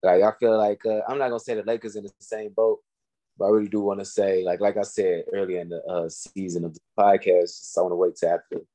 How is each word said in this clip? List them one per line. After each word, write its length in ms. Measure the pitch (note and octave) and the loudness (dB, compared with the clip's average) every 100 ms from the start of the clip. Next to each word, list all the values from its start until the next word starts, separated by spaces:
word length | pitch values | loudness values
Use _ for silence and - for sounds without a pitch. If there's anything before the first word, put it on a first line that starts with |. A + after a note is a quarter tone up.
Like, 180 | F#2+ F2+ | 6 6
I 100 | G#2 | 4
feel 240 | - A#2+ A2 | 4 2 4
like, 280 | G#2+ G#2 A2+ | 2 0 -2
uh, 160 | A2 G#2 | -2 -2
I'm 100 | C#3 | -2
not 120 | C3 | -2
gonna 100 | A#2+ | -4
say 160 | A2 A2+ | -6 -6
the 80 | |
Lakers 320 | G2+ A#2 A2 G#2+ | -4 -4 -6 -12
in 80 | |
the 100 | G2+ _ | -14 _
same 320 | - A2 G#2+ | -12 -10 -8
boat, 300 | G2 A2+ G#2+ _ _ _ _ _ _ | 0 2 0 _ _ _ _ _ _
but 80 | G2 | 2
I 40 | |
really 200 | A2 G#2 | 2 2
do 100 | G#2 | -2
wanna 240 | G2+ G2 F#2+ | -2 -4 -6
say, 380 | - G2 F#2+ | -2 2 2
like, 160 | F2+ F2+ | 0 0
like 180 | G2+ G2 | 0 -2
I 40 | |
said 420 | G2 - F#2+ E2+ - | -6 -2 0 0 -4
earlier 280 | G2 F#2+ F2+ | -6 -4 -4
in 80 | E2+ | -6
the, 140 | E2+ - | -10 -6
uh, 240 | F2+ E2 | -4 -4
season 560 | - - - F#2+ F2 E2+ | -8 -16 -10 -6 -6 -6
of 80 | |
the 80 | D#2+ _ - | -10 _ 2
podcast, 600 | G2+ G2 - F2+ E2+ - | 4 4 4 4 2 -4
just 180 | - - | -8 -2
I 40 | |
wanna 140 | F#2 F2 | 0 2
wait 200 | F2+ - | 0 0
till 120 | E2+ | -2
after 320 | E2+ _ E2 E2 | -2 _ -12 -12